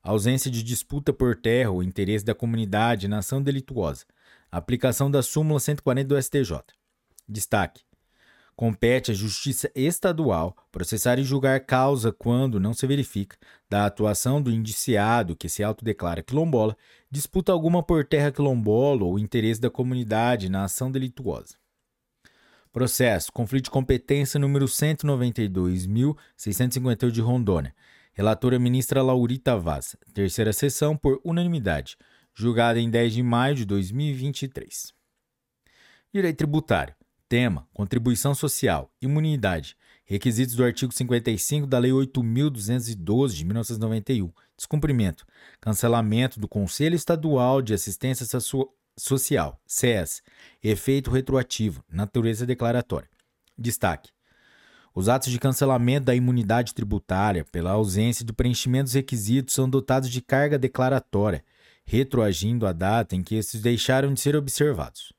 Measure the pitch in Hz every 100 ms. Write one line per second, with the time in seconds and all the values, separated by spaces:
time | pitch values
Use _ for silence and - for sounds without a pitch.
0 | - 107 107 131 135 117 113 123 - 143
1 | 143 - 127 110 113 120 117 90 92 92
2 | 98 107 107 104 120 113 107 107 117 113
3 | 98 104 95 135 139 139 131 123 82 67
4 | - _ _ - _ 87 - 123 131 -
5 | 139 143 123 151 156 147 - 147 - 127
6 | 135 143 127 143 120 71 - _ _ _
7 | _ _ - 107 - 104 87 - _ _
8 | _ _ _ _ _ - 117 107 117 127
9 | - 101 107 98 139 127 - - 139 170
10 | 190 160 143 87 85 - _ - 90 110
11 | 123 127 135 139 135 135 - 127 135 139
12 | 110 - 117 123 131 107 101 120 131 143
13 | 131 101 101 - - - _ 101 104 -
14 | 104 104 127 143 131 113 110 110 - 107
15 | 107 120 92 82 85 - 104 107 113 104
16 | 87 82 - 135 165 127 110 110 _ _
17 | _ 139 - 185 185 180 160 175 160 165
18 | 139 151 143 135 139 123 104 110 139 135
19 | 90 95 107 120 110 110 123 - 127 127
20 | 113 110 120 120 95 95 95 - 127 131
21 | 131 - 98 64 - - _ _ _ _
22 | _ _ _ _ _ _ _ 117 123 -
23 | 123 95 - - 120 135 131 135 127 127
24 | - 139 135 147 139 139 135 - 151 156
25 | 147 131 123 113 104 92 90 92 92 110
26 | 139 147 _ _ - 98 123 127 127 113
27 | 123 117 113 123 104 85 67 - _ _
28 | _ - 101 107 127 123 123 127 120 131
29 | 131 127 120 131 - 113 82 73 - -
30 | _ - 98 - 110 104 143 - 151 151
31 | 143 135 170 170 175 165 95 76 65 -
32 | _ _ _ - 113 117 117 117 117 117
33 | 117 113 123 120 131 139 104 101 92 120
34 | 147 131 139 135 135 - - - - _
35 | _ _ _ _ _ _ _ _ _ _
36 | _ 196 180 160 147 151 - 92 67 -
37 | _ _ _ 120 123 76 - - 101 123
38 | 120 120 143 139 113 - 120 78 65 _
39 | 127 151 156 147 101 85 69 - _ _
40 | _ 101 131 110 127 117 123 117 127 -
41 | 123 120 117 107 - 147 139 127 123 131
42 | 131 131 117 117 151 123 101 123 113 104
43 | 82 113 139 82 82 113 110 113 110 113
44 | 101 123 90 - _ _ - 151 151 127
45 | 98 80 - _ - _ 110 104 120 117
46 | 110 113 127 - 104 104 98 - 156 170
47 | - 165 156 135 123 135 117 104 - 92
48 | 131 131 120 127 - 135 131 _ _ -
49 | - 135 - 131 73 - _ - 127 107
50 | 80 - _ _ - _ 104 101 - 139
51 | 131 127 135 131 123 - 107 71 - 80
52 | 101 127 113 110 123 123 120 120 - 73
53 | - _ _ _ _ - 117 - 98 80
54 | - _ _ _ _ _ _ _ _ -
55 | 98 131 127 120 135 127 135 127 120 139
56 | 131 123 123 123 101 117 120 - 104 104
57 | - 92 104 92 71 87 87 104 107 95
58 | 113 117 117 110 123 120 127 127 135 135
59 | 135 120 101 131 131 - 131 135 - 131
60 | 131 123 - 139 147 143 127 - 127 131
61 | - 98 214 78 _ _ _ _ - 110
62 | 135 127 107 87 101 120 104 82 92 113
63 | 104 92 87 110 101 110 113 117 - 131
64 | 139 135 143 147 139 - 151 104 73 -
65 | -